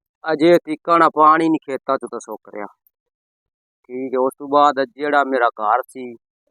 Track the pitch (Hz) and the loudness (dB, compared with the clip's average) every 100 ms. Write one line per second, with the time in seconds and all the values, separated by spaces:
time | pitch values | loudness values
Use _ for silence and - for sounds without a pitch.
0 | _ _ 160 156 165 175 - 151 - 170 | _ _ -6 0 4 4 0 -8 0 2
1 | 160 147 156 160 165 156 - 131 - 135 | 2 4 4 4 2 -2 -4 -10 -4 -6
2 | 120 117 - 107 _ 104 101 _ _ _ | -6 -12 -14 -16 _ -14 -14 _ _ _
3 | _ _ _ _ _ _ _ _ - 127 | _ _ _ _ _ _ _ _ -16 -12
4 | 131 127 131 - 143 147 147 143 135 131 | -6 -2 -4 -4 -2 2 2 2 -4 -6
5 | 147 143 135 131 120 - 107 120 - 131 | -2 0 0 0 0 -2 -2 -2 -4 -12
6 | 123 117 _ _ _ | -16 -16 _ _ _